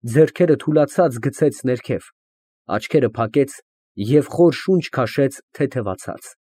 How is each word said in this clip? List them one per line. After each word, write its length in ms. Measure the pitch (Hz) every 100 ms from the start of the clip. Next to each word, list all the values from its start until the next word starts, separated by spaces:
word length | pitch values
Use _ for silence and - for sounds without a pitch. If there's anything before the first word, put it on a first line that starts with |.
ձեռքերը 520 | 120 123 156 - 175 143
թուլացած 600 | - 151 143 - 170 120
գցեց 400 | 139 - 151 -
ներքև, 480 | 127 123 - 90 - _ _ _ _ _ -
աչքերը 420 | 104 - 156 123
փակեց 480 | 113 113 143 139 - _ _ _ -
և 320 | 104 143 131
խոր 240 | - 175 -
շունչ 280 | - 185 -
քաշեց 520 | - 117 - 139 - _
թեթևացած։ 840 | - 143 131 101 92 - - - _